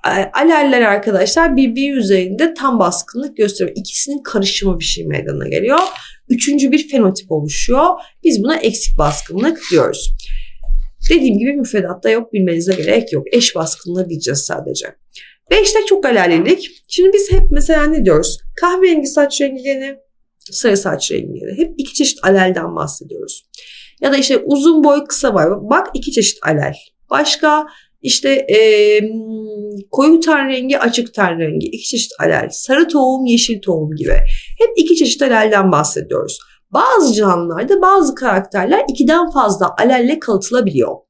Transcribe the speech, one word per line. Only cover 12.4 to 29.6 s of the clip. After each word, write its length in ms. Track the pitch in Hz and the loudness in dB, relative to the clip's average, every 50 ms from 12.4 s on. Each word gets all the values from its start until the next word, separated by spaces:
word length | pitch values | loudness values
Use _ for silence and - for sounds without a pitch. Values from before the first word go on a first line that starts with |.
| 190 180 170 165 170 190 185 | 0 0 0 -2 -2 -2 -2
gerek 400 | 180 156 - - 233 226 - 165 | -2 0 0 0 0 0 -2 -6
yok. 100 | 143 - - | -6 -4 0
Eş 240 | - 240 240 - - | 0 0 0 2 -2
baskınlığı 540 | 175 160 156 - - - 175 175 185 185 175 | -2 -4 -4 -6 -8 -8 -8 -4 -4 -4 -4
diyeceğiz 300 | 165 147 - - 139 143 | -6 -6 -6 -4 -4 -4
sadece. 560 | - - - - - - - - - - - _ _ _ _ - - - _ _ _ _ | -4 -6 -8 -8 -8 -8 -8 -8 -10 -12 -16 _ _ _ _ -20 -20 -20 _ _ _ _
Beşte 280 | 349 427 403 - - 440 403 | 2 2 2 2 0 0 2
çok 200 | 415 392 392 - | 2 0 2 2
alellilik. 640 | 269 240 208 180 170 165 165 175 233 359 - - - - - _ | 0 2 2 2 2 2 2 2 2 0 0 -2 -16 -18 -20 _
Şimdi 260 | _ - - 359 381 392 | _ 0 2 2 4 4
biz 180 | 403 403 392 | 2 2 4
hep 100 | 370 403 415 - | 6 6 6 6
mesela 360 | - 294 - - 320 302 196 | 6 4 4 4 2 2 2
ne 180 | 202 214 302 214 | 2 2 2 2
diyoruz? 320 | 190 160 151 165 - - - - - - - | 4 4 4 2 0 -4 -6 -10 -14 -6 -2
Kahverengi 460 | 339 359 359 370 370 370 339 302 277 | 0 0 2 2 2 4 2 2 0
saç 340 | 277 - 302 285 277 285 - | -2 0 0 0 0 0 -2
rengi 220 | 285 277 262 254 247 | -4 -4 -4 -6 -6
gene, 340 | 277 277 262 269 277 277 - _ _ _ _ _ _ _ _ _ - | -6 -6 -6 -6 -10 -12 -16 _ _ _ _ _ _ _ _ _ -12
sarı 260 | - - - 240 202 | -10 -2 0 0 0
saç 340 | 196 - 185 156 - - - | 2 0 -4 -4 -4 -6 -6
rengi 280 | - - - - - - | -6 -6 -6 -8 -12 -12
gene. 180 | - - 196 | -12 -12 -4
Hep 160 | 226 339 - - | -4 -4 -4 -4
iki 160 | - 277 - - | -10 -10 -8 -4
çeşit 260 | - 285 - - - - | -2 -2 -2 -2 -2 0
alelden 520 | 190 196 196 185 185 185 170 165 170 170 | 2 2 2 2 0 -2 -4 -6 -8 -8
bahsediyoruz. 680 | 156 147 147 - - - - - - - - - - _ _ _ - - - - - - - _ _ | -6 -6 -6 -8 -10 -12 -14 -14 -14 -12 -12 -12 -14 _ _ _ -20 -20 -20 -20 -20 -20 -20 _ _
Ya 100 | 285 285 | -2 0
da 60 | 277 | 0
işte 200 | 277 269 - 269 | 0 2 2 0
uzun 460 | 233 - - 285 277 277 330 330 311 285 | 0 2 0 0 2 4 4 4 6 6
boy, 220 | 294 285 294 285 | 4 4 2 0
kısa 280 | - - - - 254 208 | -2 -4 0 0 0 2
boy. 360 | 185 156 165 196 202 - 208 | 2 2 2 0 -2 -2 0
Bak 180 | 269 349 381 - - | 0 0 0 -2 -8
iki 180 | - - - | -8 -8 -4
çeşit 260 | - 233 202 - - - - | -2 0 0 0 -2 -4 -4
alel. 280 | - 156 147 139 139 143 - - _ _ _ _ _ | -2 -2 -2 -2 -4 -8 -10 -18 _ _ _ _ _
Başka 580 | - 277 294 294 - - - 302 302 302 302 302 - - _ _ _ _ | -2 -2 0 0 -2 0 0 2 2 0 -2 -6 -14 -20 _ _ _ _
işte, 280 | - 269 - - - 269 | -4 -4 -4 0 0 0
e, 280 | 277 262 269 - 202 214 220 220 214 208 208 208 208 214 208 220 220 226 220 220 220 220 220 214 214 208 | 0 0 0 2 4 4 6 6 6 4 4 4 4 2 0 -2 -6 -8 -10 -10 -10 -10 -10 -12 -12 -12